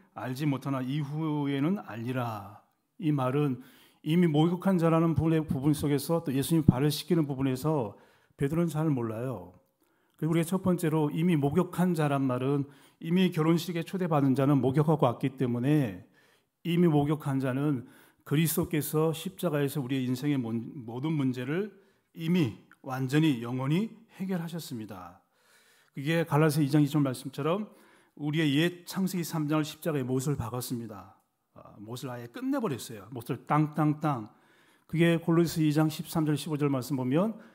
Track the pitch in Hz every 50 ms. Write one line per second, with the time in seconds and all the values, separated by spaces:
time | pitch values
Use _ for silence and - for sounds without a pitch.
0 | _ _ _ - - 127 131 127 156 151 135 127 - 139 139 131 131 127 135 156
1 | 151 135 147 151 160 156 151 151 143 139 139 139 139 160 196 208 - - 104 117
2 | 113 123 127 131 123 113 110 104 101 98 104 - _ _ _ _ _ _ _ -
3 | 208 151 151 139 131 127 131 147 147 143 127 127 - - - - - _ _ _
4 | - 151 160 175 180 170 147 147 156 175 175 175 - 196 190 175 160 165 160 165
5 | 165 165 160 143 151 165 160 160 156 156 - 135 131 156 147 - 165 147 147 139
6 | 127 - 165 170 165 - 123 135 135 - 170 165 147 - - 123 143 151 147 147
7 | - - 180 165 156 135 143 127 135 135 131 127 131 151 160 147 117 101 - -
8 | - _ _ _ _ _ _ - 143 143 160 165 175 165 143 151 156 165 147 127
9 | 117 113 110 110 123 131 123 98 87 90 92 - _ _ _ _ _ _ _ _
10 | _ _ _ _ 160 156 165 165 165 165 190 185 190 185 180 175 - 160 143 160
11 | 151 147 165 170 160 185 175 151 135 143 143 180 175 180 - 170 180 185 175 156
12 | 151 143 139 139 135 135 123 123 127 135 143 143 139 139 - - - _ _ _
13 | - 165 170 185 190 180 180 156 156 165 170 165 165 - 180 170 165 - - 190
14 | 185 170 160 147 139 139 131 127 135 139 147 139 117 127 127 151 147 156 160 147
15 | - 127 117 - - 135 135 - 135 123 120 120 120 139 151 151 139 110 92 90
16 | 104 - _ _ _ _ _ _ _ _ _ _ - 170 170 170 180 170 151 147
17 | 143 147 156 147 - 147 135 135 131 135 123 135 143 156 147 123 117 - - -
18 | - _ _ _ _ - 139 151 170 151 - 190 165 - - 151 135 - - 151
19 | 156 165 156 156 - 190 190 - - 175 147 147 143 139 127 156 131 123 139 135
20 | 127 123 127 123 139 147 147 135 120 113 113 117 110 - - - 113 113 113 127
21 | 131 160 165 147 135 131 120 127 123 127 151 180 208 214 - - _ _ _ _
22 | _ _ _ 175 165 160 180 185 160 117 95 - - _ _ _ - 135 127 131
23 | 135 127 135 151 160 160 139 117 117 120 123 127 131 135 151 180 220 226 - -
24 | - _ - - 190 185 190 175 165 170 165 170 147 - 139 113 107 101 107 92
25 | 90 87 87 87 _ _ _ _ _ _ _ _ _ _ _ _ _ _ _ -
26 | 135 147 165 170 156 - 147 143 156 160 143 156 151 135 147 156 147 135 139 156
27 | 143 135 127 - - 135 - - 135 151 170 208 214 - - - - _ - _
28 | _ _ _ - 143 151 147 160 165 151 135 143 160 175 175 175 - - - 185
29 | 190 185 190 180 165 - 165 165 151 143 156 156 151 151 - - - 175 151 147
30 | 127 123 127 135 127 151 143 131 117 110 117 123 123 - 135 117 117 107 110 95
31 | 92 101 - _ _ _ _ _ _ _ _ - - - 87 - 104 107 120 127
32 | - 127 123 120 120 120 - 262 247 262 277 277 226 196 135 110 - - 117 104
33 | 95 104 117 120 - - 143 117 - - 151 147 156 147 151 - 156 151 147 151
34 | - 156 143 120 107 107 - _ _ _ _ _ _ _ _ _ _ _ - 156
35 | 170 170 170 165 170 175 165 165 175 156 - 170 156 151 147 156 156 156 151 -
36 | 170 - - 165 156 151 151 143 - 180 156 139 147 143 139 131 117 - 147 127
37 | 127 127 131 160 190 226 220 - - - -